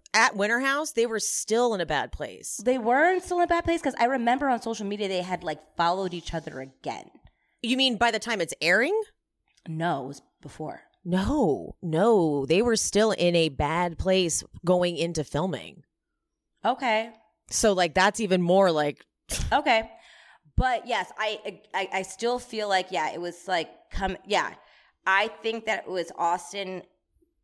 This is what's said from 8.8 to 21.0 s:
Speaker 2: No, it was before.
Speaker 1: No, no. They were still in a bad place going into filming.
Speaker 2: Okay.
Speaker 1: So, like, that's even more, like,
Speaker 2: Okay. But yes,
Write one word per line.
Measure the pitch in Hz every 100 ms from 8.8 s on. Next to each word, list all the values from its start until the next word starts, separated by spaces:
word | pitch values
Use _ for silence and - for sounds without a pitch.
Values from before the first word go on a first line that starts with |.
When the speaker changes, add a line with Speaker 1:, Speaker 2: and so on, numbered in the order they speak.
| 285 427 415 _ _ _ _ _ 170
Speaker 2:
No, | 160 170 139
it | 131
was | 143 _ _
before. | 139 - 151 - _ _
Speaker 1:
No, | 175 185 202 294 185 113 82 -
no. | 170 156 226 214 160 143
They | 135 175
were | 240
still | 220 - 202 220
in | - 175 170
a | 160
bad | 135 147 165 180 160
place | 180 190 175 - - -
going | 170 180 180 160
into | 170 160
filming. | 143 143 185 127 80 - _ _ _ _ _ _ _ _
Speaker 2:
Okay. | 220 262 254 214 233 - _ _ -
Speaker 1:
So, | - 220
like, | 185 175
that's | 185 196 202
even | 202 185
more, | 175 190 190
like, | 156 147 - _ _ - - -
Speaker 2:
Okay. | 254 302 220 220 - - - - - _ -
But | 254 240 233
yes, | 220